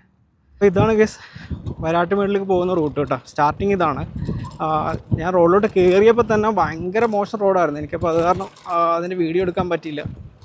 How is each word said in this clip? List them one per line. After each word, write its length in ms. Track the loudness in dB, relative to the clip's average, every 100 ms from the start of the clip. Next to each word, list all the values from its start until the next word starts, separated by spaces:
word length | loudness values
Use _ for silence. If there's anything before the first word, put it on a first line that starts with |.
| -20 _ _ _ _
അപ്പോൾ 140 | 0 2
ഇതാണ് 220 | 4 4 4
ഗൈസ് 180 | 2 -2 -20 -20 -12 -10 -10 -6 -2
വരാട്ടുമേടിലേക്ക് 600 | 0 0 0 0 -2 0
പോകുന്ന 220 | 0 2 0
റൂട്ട് 180 | 0 -2
കേട്ടോ. 180 | -4 -4 -6
സ്റ്റാർട്ടിങ് 440 | 0 0 0 -2 0
ഇതാണ്. 260 | 0 -2 -8 -8 -6 -6 -10 -6
ആ, 40 | -4 -2 -2 -6 -6 -6
ഞാൻ 80 | -2 2
റോഡിലോട്ട് 320 | 4 4 4 4
കയറിയപ്പോൾ 500 | 4 6 6 4 2
തന്നെ 180 | 0 0 0
ഭയങ്കര 480 | -2 -4 -6 -2 0 0
മോശം 240 | -4 0 2
റോഡായിരുന്നു. 360 | 2 2 -2
എനിക്കപ്പോൾ 260 | -8 -4 -2
അത് 80 | 2 2
കാരണം, 240 | 0 -4 -12 -6
ആ, 20 | 0 0 0
അതിൻ്റെ 200 | -2 -4
വീഡിയോ 220 | -2 0 -2
എടുക്കാൻ 200 | -2 -2
പറ്റിയില്ല. 320 | -4 -4 -10 -10 -12 -18 -20